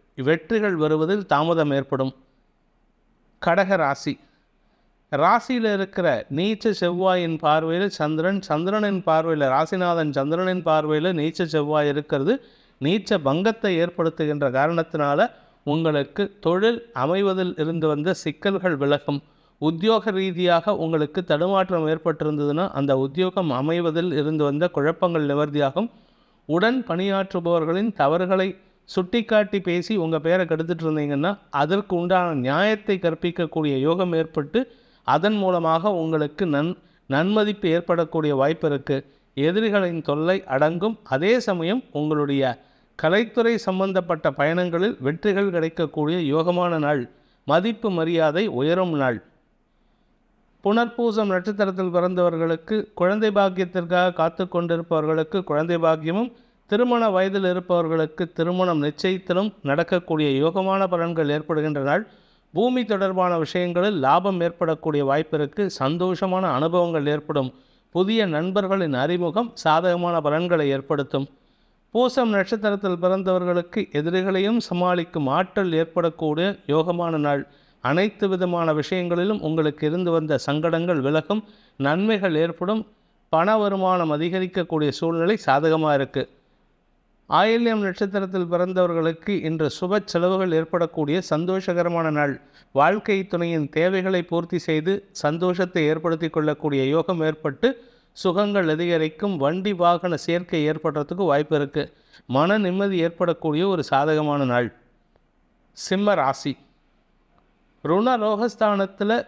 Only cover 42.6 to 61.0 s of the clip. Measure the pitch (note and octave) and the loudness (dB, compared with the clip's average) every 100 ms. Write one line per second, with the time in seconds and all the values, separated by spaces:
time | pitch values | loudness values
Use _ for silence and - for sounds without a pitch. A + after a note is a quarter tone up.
42.6 | _ _ _ - D#3 G3 A3+ A#3+ A#3 A#3 | _ _ _ -4 0 2 0 0 0 0
43.6 | G3+ F#3 G3 F#3 F3 E3 D#3+ C#3+ D3 E3+ | -2 -2 0 0 -2 -2 -2 0 0 0
44.6 | F3+ E3+ G3+ - C3 D#3+ G#3 F#3+ G3+ E3+ | 0 0 -2 -2 -4 -2 0 0 0 0
45.6 | E3 E3 D#3+ D#3 D3+ F3+ D#3 D3+ E3+ F3 | -2 -2 -4 -2 -2 0 0 0 0 0
46.6 | F3 E3 D3 D3 A#2+ _ _ _ - D#3 | 0 0 0 0 -4 _ _ _ 0 2
47.6 | G#3 A3+ A3 F3 D#3+ E3+ D#3 D#3 G#3+ B2 | 2 -2 -2 -2 0 2 2 2 0 0
48.6 | D3 F3 F#3 D3+ C3 A2+ - _ _ _ | 0 2 0 0 0 -2 -8 _ _ _
49.6 | _ _ _ _ _ _ _ _ _ _ | _ _ _ _ _ _ _ _ _ _
50.6 | G3 A3 A#3+ A#3 A#3 G#3+ G#3 F#3 F3+ G3+ | 0 2 0 0 -2 0 0 0 -2 -2
51.6 | G3 F#3 F#3 F3 F3+ F3+ F3 E3 E3 E3 | -2 -2 -2 0 0 2 0 2 -2 -2
52.6 | - G#3+ G#3 - F3+ G#3 G#3+ G#3 G3 F#3 | -4 -4 -4 -2 0 2 0 2 2 0
53.6 | F3+ F#3 E3+ F3+ F#3 F3 E3 E3 F3+ F3 | -4 -4 0 2 2 2 -2 -2 -4 -2
54.6 | E3+ E3 E3+ D#3+ D3+ D#3+ D#3 G3 F3+ D3+ | -2 -2 -2 -2 0 0 -2 -4 -2 -2
55.6 | E3 E3+ E3 D#3+ D#3 F#3 A#3+ - _ _ | 0 0 2 0 0 -2 -4 -8 _ _
56.6 | - G#3 B3 A#3+ A3+ F#3 F#3+ G3 F#3 F3+ | -2 0 2 2 2 2 2 0 0 0
57.6 | F3+ F3 E3 D#3+ D#3 - E3+ - E3 F3+ | 0 0 2 0 -2 -4 -6 -4 -2 0
58.6 | F#3 D#3+ D3 D3 F#3+ F#3 - F3+ G#3 - | 0 0 -2 -2 -2 -2 -2 0 -2 -4
59.6 | C#3+ C#3+ E3+ F#3 E3+ D#3+ D3 C3+ D#3 F#3+ | -2 0 2 0 0 0 2 2 2 0
60.6 | F#3+ G3 F#3+ F3 | 0 0 0 0